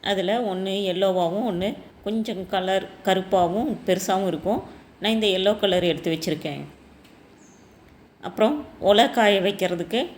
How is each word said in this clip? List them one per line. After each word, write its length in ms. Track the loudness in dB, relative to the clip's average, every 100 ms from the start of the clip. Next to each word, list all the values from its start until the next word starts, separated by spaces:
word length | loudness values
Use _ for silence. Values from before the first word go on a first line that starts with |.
| -2
அதுல 260 | -2 0 0 -2
ஒண்ணு 240 | -4 -4 -2 -2
எல்லோவாவும், 540 | 0 0 2 0 -2 -2
ஒண்ணு 180 | -2 -4 -6 -16 -12 -6
கொஞ்சம் 380 | -4 -4 -8 -4
கலர் 380 | -4 0 -2 -4 -8 0
கருப்பாவும் 680 | 0 2 2 2 2 -2 -4 0
பெருசாவும் 420 | 0 2 0 0
இருக்கும். 280 | -2 -2 -4 -4 -18 -20 -6
நான் 160 | -2 0
இந்த 120 | 2 2
எல்லோ 140 | 2 2 2
கலர் 260 | 2 2
எடுத்து 220 | 0 -2 -2
வச்சிருக்கேன். 480 | -2 -4 -6 -10 -12 -18 -20 -20 -20 -20 -20 -20 -20 -20 -20 -20 -20 -20 -20 _ -12
அப்புறம் 260 | 0 2 2 -8 -4 4
ஒலை 180 | 6 6 4
காய 260 | 4 4 2
வைக்கிறதுக்கு 520 | 0 -2 -2 -4 -4 -4